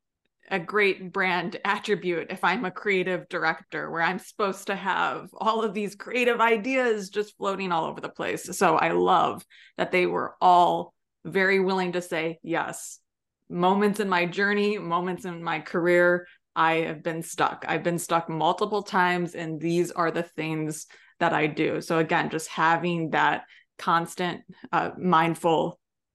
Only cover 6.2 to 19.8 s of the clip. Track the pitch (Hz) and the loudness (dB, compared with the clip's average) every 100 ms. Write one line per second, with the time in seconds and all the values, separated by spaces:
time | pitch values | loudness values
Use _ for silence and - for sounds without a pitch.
6.2 | 240 233 233 226 208 262 247 214 190 208 | 2 4 4 2 0 0 2 0 -2 -6
7.2 | 208 - 196 190 190 170 151 147 156 - | -6 -4 -4 -2 -2 -2 -2 -6 -10 -6
8.2 | 190 160 160 180 185 160 165 175 180 180 | -4 -4 -6 2 4 4 2 2 4 4
9.2 | - 139 - - - - 180 180 180 175 | 2 -2 -12 -20 -12 -6 -2 0 0 0
10.2 | - - 185 180 170 170 175 _ _ _ | -4 2 6 6 6 2 -4 _ _ _
11.2 | 165 180 190 196 185 190 180 175 170 165 | -4 0 4 4 2 0 0 -2 -4 -4
12.2 | 160 165 - 160 - - - - _ _ | -4 -6 -4 -2 -2 -6 -14 -18 _ _
13.2 | _ _ - 175 180 202 208 202 202 180 | _ _ -10 0 2 4 2 2 0 0
14.2 | 175 180 202 208 208 208 170 170 180 175 | 0 0 0 2 0 -2 -2 -2 -2 -6
15.2 | 185 170 170 160 143 185 175 175 175 175 | -8 -8 -6 -6 -4 0 4 6 6 2
16.2 | 180 _ _ 170 165 165 165 156 170 165 | -2 _ _ 0 2 2 -2 -4 -6 -6
17.2 | 165 - 143 - - 160 170 170 - 165 | -6 -2 -2 -2 -4 -2 -2 -2 0 -2
18.2 | 165 160 156 180 208 208 202 196 180 180 | -2 0 0 0 0 -2 -2 2 2 0
19.2 | 170 - 165 156 165 170 | -2 -6 -8 -6 -2 0